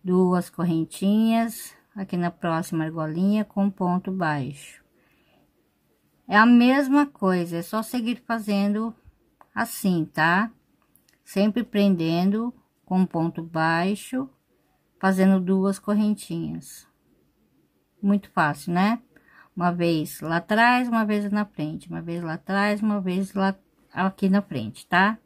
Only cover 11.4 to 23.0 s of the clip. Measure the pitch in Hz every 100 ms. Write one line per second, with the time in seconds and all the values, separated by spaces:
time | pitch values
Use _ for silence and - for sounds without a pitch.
11.4 | 208 226 233 208 202 180 165 170 185 214
12.4 | 240 - _ _ _ 185 185 165 165 165
13.4 | 165 165 160 165 185 202 - 254 269 _
14.4 | _ _ _ _ _ _ 190 185 190 190
15.4 | 180 190 190 190 - 208 214 202 - 170
16.4 | 156 165 - - _ _ _ _ _ _
17.4 | _ _ _ _ _ _ 202 202 - -
18.4 | 156 143 - 175 202 233 _ _ _ -
19.4 | - - 175 175 170 165 147 - 156 165
20.4 | 170 214 233 247 247 226 214 208 208 208
21.4 | 208 - 151 170 175 165 165 170 170 160
22.4 | - 196 208 208 214 208